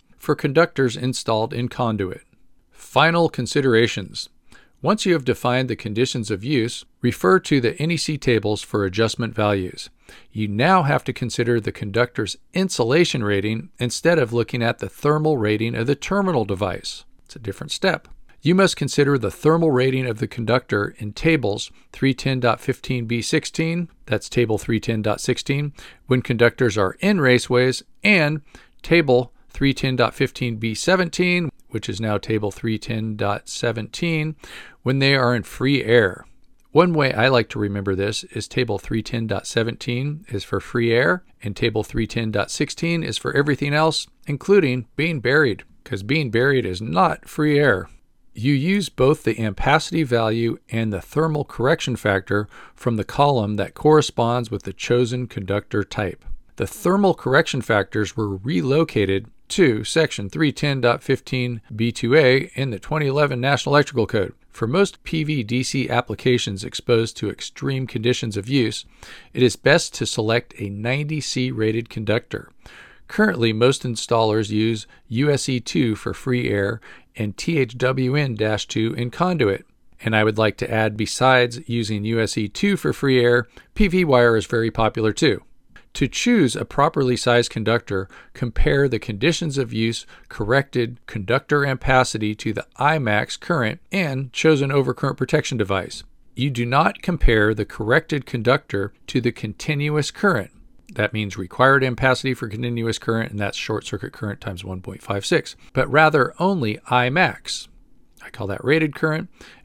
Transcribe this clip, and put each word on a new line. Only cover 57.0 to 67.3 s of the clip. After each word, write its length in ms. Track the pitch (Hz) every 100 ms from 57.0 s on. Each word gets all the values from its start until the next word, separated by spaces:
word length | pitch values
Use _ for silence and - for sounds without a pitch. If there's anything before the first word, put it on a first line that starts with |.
| 196
correction 480 | - 127 139 165 135
factors 560 | - 107 98 107 104 -
were 200 | 104 95
relocated 880 | 107 180 139 147 165 - 98 98 107 - -
to 340 | - 156 110
Section 460 | 110 160 156 - 98
three 220 | - 151
ten 300 | - 147 135
dot 220 | 123 120
fifteen 580 | - 131 - 131 123 117 - 107
B 160 | 117
two 240 | - 117 147
A 340 | 131 131 - -
in 160 | 135
the 80 | 101
twenty 260 | - 156 143
eleven 340 | 139 147 127
National 360 | 131 139 139 143
Electrical 320 | 131 123 110
Code. 260 | 110 92 - _
For 160 | - 113
most 380 | 170 202 -
P 200 | - 160
V 200 | 151 151
D 180 | 107 123
C 260 | 131 139 123
applications 760 | 120 - 110 135 123 - 98
exposed 520 | - - - 117 113 -
to 120 |
extreme 560 | 107